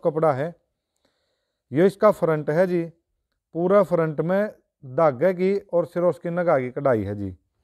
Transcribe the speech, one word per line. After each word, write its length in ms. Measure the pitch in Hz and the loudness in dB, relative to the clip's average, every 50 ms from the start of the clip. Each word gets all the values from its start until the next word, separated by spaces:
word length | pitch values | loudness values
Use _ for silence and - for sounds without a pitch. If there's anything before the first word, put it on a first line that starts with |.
| - | -2
कपड़ा 280 | 175 143 156 160 156 139 | -4 -2 0 0 0 0
है। 220 | 127 143 170 170 _ _ _ _ _ _ _ _ _ _ _ _ _ _ _ _ _ _ _ _ _ _ - 127 | 0 -2 -6 -8 _ _ _ _ _ _ _ _ _ _ _ _ _ _ _ _ _ _ _ _ _ _ -4 0
ये 140 | 139 175 | 2 2
इसका 240 | 196 190 - - 214 190 | 2 2 4 4 4 4
फ्रंट 360 | - - 160 160 151 147 151 | 4 0 0 0 0 -2 -2
है 160 | 151 165 190 | 0 0 0
जी, 160 | 180 180 175 165 165 160 _ _ _ _ _ _ _ _ _ _ _ - | 0 0 -2 -4 -6 -10 _ _ _ _ _ _ _ _ _ _ _ -6
पूरा 280 | 165 175 180 196 208 190 | -4 0 2 4 4 4
फ्रंट 360 | 143 175 165 165 160 151 147 156 | 2 2 0 0 0 -2 -4 -2
में 280 | 165 185 196 208 214 - _ _ _ _ _ - | -2 0 0 -2 -4 -6 _ _ _ _ _ -18
धागे 480 | 131 127 139 165 156 135 117 143 185 190 | -8 -2 2 2 2 2 2 0 0 0
की 240 | 175 185 190 196 196 - - | 0 0 0 0 -2 -4 -2
और 180 | - 170 165 | -2 -2 -2
सिरोस्की 440 | - - 175 170 180 156 - - 175 | -2 -2 -2 0 0 -2 -2 -6 -6
नगा 280 | 170 175 180 170 160 135 | -4 -2 0 2 2 0
की 120 | 127 123 | 0 -4
कढ़ाई 320 | 123 143 143 139 127 110 101 | -6 -2 0 0 0 0 0
है 120 | 98 104 | -4 -6
जी। 200 | 101 101 95 92 - _ _ _ _ | -8 -8 -10 -10 -12 _ _ _ _